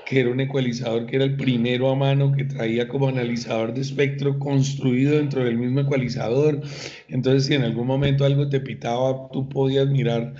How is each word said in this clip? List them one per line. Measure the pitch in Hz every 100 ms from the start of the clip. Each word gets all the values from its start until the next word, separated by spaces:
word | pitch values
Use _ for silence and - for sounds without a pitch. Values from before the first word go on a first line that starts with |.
| -
que | 135
era | 120
un | 127
ecualizador | 135 139 123 117 120 113 117
que | 135
era | 139
el | 139
primero | 135 120 120 123 131
a | 135
mano, | 139 139 139
que | 139 139
traía | 135 113 113 120
como | 139 135
analizador | 127 120 117 - 113 113 123
de |
espectro | 139 - 143 139 143 139
construido | 143 139 135 - 135 123 139 151
dentro | 147 135 123
del | 117
mismo | 123 135
ecualizador. | 139 139 120 110 110 127 151 143 - - - - -
Entonces, | 131 123 135 131
si |
en | 147
algún | 117 113 120
momento | 135 143 139 139
algo | 139 143
te | 139
pitaba, | - 143 120 120 131 131 -
tú | - 135
podías | 139 135 135 139
mirar | 139 117 117 113 -